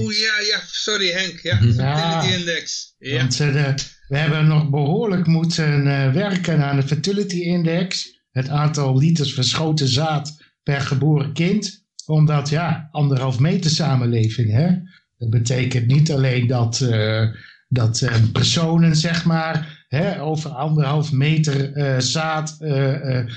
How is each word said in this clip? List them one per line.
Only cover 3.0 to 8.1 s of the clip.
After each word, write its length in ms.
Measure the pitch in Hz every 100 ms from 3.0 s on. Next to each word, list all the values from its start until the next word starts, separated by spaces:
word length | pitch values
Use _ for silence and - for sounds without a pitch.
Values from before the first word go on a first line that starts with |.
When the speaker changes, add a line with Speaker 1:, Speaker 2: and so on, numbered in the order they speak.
| 131 131
Speaker 1:
Want, 240 | 127 -
eh, 120 | 147
de, 220 | 143 139 139 - - -
we 80 | 139
hebben 280 | 156 156 156
nog 240 | 151 151
behoorlijk 560 | 143 139 202 226 185 165
moeten, 600 | 160 165 - 151 143 139
eh, 260 | 139 135
werken 500 | 135 - 185 175 156
aan 120 | 143 139
de 60 | 135
fertility 500 | 151 190 202 202 175
index. 680 | 170 180 165 170 185 - -